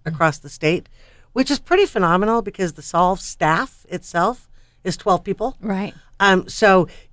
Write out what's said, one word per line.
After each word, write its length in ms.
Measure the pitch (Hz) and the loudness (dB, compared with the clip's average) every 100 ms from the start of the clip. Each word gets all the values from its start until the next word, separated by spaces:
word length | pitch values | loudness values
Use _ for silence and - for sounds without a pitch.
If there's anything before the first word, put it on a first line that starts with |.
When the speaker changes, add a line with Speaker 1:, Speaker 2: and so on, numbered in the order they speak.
| 165 | -10
Speaker 1:
Mm. 80 | |
Speaker 2:
across 240 | 160 165 147 | 0 0 -2
the 120 | - | -12
state, 400 | - 156 175 - - - - _ | -4 -2 -2 -6 -20 -20 -20 _
which 160 | 247 262 | -4 -2
is 80 | 285 | -4
pretty 260 | - 381 381 | 0 0 2
phenomenal 560 | 208 175 180 214 233 | 0 0 2 2 -2
because 320 | 208 - 175 | -4 -6 -6
the 80 | 147 | -6
Solve 380 | - 170 180 190 | -4 0 2 0
staff 680 | - - 160 165 165 - _ | -8 -4 0 0 -4 -12 _
itself 600 | 180 - 170 196 247 _ - _ _ | -12 -6 -2 -2 -4 _ -20 _ _
is 140 | 185 - | -8 -4
twelve 260 | 208 175 | 0 0
people. 340 | 202 185 247 - | -2 -4 -6 -6
Speaker 1:
Right. 320 | 220 190 180 - _ - | -6 -4 -6 -10 _ 0
Speaker 2:
Um, 280 | 202 185 - | 2 4 0
so 400 | - 208 185 160 - - | 2 4 4 2 -6 -20